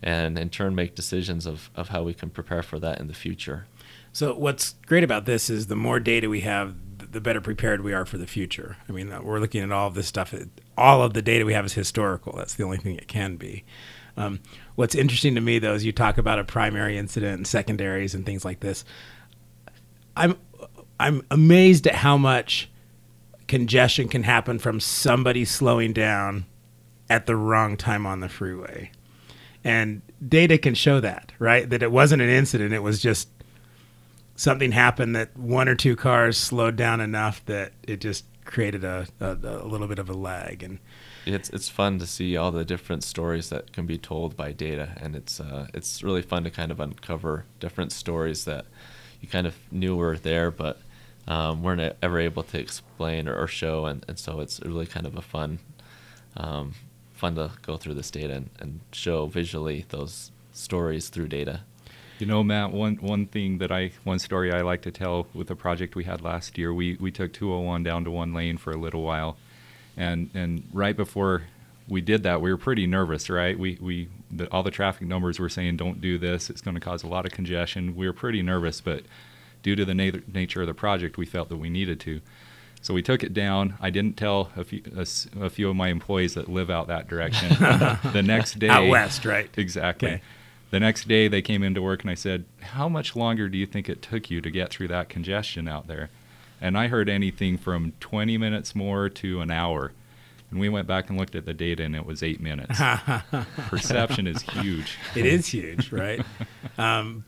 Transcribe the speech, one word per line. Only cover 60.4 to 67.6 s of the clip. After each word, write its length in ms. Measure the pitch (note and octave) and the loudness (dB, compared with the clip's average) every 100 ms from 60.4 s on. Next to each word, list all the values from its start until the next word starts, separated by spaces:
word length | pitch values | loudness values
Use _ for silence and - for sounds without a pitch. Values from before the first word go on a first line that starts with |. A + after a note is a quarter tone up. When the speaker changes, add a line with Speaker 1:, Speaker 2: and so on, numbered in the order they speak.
| - | -20
Speaker 1:
stories 560 | - - F2+ E2 D#2 - | -18 -6 -2 0 -2 -6
through 200 | F2 D#2 | -8 -6
data. 320 | D2 C#2+ F2+ - - - - - - | -4 -6 -8 -12 -20 -20 -20 -20 -8
Speaker 3:
You 60 | G#2 | -2
know, 180 | G#2+ | 2
Matt, 260 | G#2 G#2 G2+ | 2 2 0
one, 260 | G2+ G#2+ G#2 | -2 -2 -2
one 300 | G2 G#2 G2+ | -2 -2 -2
thing 320 | G#2+ G2 F#2 | -2 -2 -2
that 140 | F2+ | -2
I, 180 | F#2 F#2 - | -2 -2 -6
one 160 | G2 F#2 | -4 -4
story 320 | - F#2 F2+ | -2 -2 0
I 80 | F2 | 0
like 220 | F2 F2+ | 0 -2
to 100 | F#2 | -6
tell 340 | - F#2 F2 E2+ | -6 -4 -4 -4
with 140 | F2+ F2 | -8 -10
the 80 | F2+ | -6
project 400 | F2+ E2+ F2+ F#2 | -4 -2 -4 -6
we 80 | |
had 160 | F2 F2 | -8 -6
last 360 | E2+ F2 - - | -6 -8 -8 -6
year, 160 | E2+ | -4
we, 240 | F2 F2 F2 | -2 -2 -2
we 100 | F#2 | -6
took 220 | - F2+ | -4 -6
two 200 | - G2+ | -4 -4
oh 80 | F2+ | -2